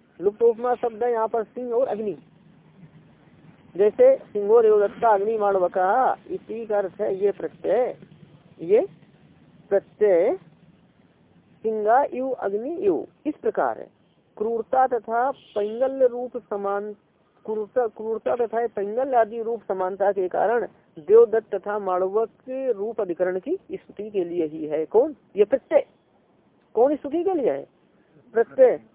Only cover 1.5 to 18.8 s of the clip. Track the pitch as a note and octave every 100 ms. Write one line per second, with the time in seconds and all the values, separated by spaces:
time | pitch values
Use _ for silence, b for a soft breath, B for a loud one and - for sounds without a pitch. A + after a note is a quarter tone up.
1.5 | - B3 A#3 C4 G#3+ G#3+ D#3 - _ _
2.5 | _ _ _ - - - _ _ _ -
3.5 | - - F3 G#3 G3+ B3+ C4+ - G#3 G3+
4.5 | A#3 A3 G#3+ G3+ - A#3 G3+ G3+ A3+ G3+
5.5 | G3 F3 F#3 F#3 A#3 B3 - - F#3 -
6.5 | A3 A3 G#3 F#3+ F3+ G#3+ F#3+ G3+ G3 D#3+
7.5 | - D#3+ G3+ A#3+ - - - - - _
8.5 | - E3 G#3+ F#4+ - _ _ _ _ _
9.5 | _ - G3 - - G#3 F3 G3+ F#4+ -
10.5 | _ _ _ _ _ _ _ _ _ _
11.5 | _ A3 A3 G#3 A#3+ C#4+ B3 C4 B3+ G3+
12.5 | G3+ B3 E4+ G#3 D3+ - _ - D4+ A3+
13.5 | G3+ C3+ A2 - _ _ _ _ - G#3
14.5 | A#3 A3 B3+ C4 A#3+ G#3 A3+ C4 C4+ -
15.5 | - G#3 A3+ C4 C4+ B3+ A#3+ B3 A#3+ G3+
16.5 | G3+ G3 G3+ G#3 G#3 _ _ _ _ -
17.5 | G#3+ G#3 - A#3 - A3 A3+ - B3 A#3
18.5 | A3+ A#3 G#3+